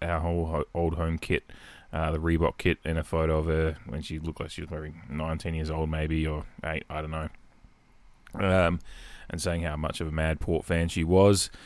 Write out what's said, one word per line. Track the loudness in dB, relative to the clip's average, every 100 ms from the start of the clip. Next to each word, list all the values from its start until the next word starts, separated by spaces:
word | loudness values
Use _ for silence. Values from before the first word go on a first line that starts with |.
our | -2 0
whole | 0 0 0
ho-, | -2 -2
old | 0 0 2
home | 0 -2
kit, | 0 -2 -2 -16 -20 -20 -8
uh, | -4 -2
the | 0
Reebok | 2 4 2 2
kit, | 0 0
in | -2 -4
a | -2
photo | 0 2 2
of | 2
her | 0 0 -2 -8
when | -10
she | -8 -8
looked | -6 -8
like | -10
she | -10
was | -10
maybe | -10 -10 -14 -10
nineteen | -6 -4 -4 -4 -4
years | -4
old, | -2 -2
maybe, | 0 0 0 0
or | -4 -8 -10 -8
eight, | -6 -6
I | -8
don't | -6
know. | -6 -8 -10 -20 -20 -20 -20 _ -20 -20 -20 -12
Um, | -2 4 6 6 2 -4 -14 -16 -16 -10
and | -4
saying | -2 0
how | -2 -2
much | -4 -4
of | -2
a |
mad | 0 0 0
Port | 0 0 2
fan | 2 2
she | 2 4
was | 8 8 8 2 -6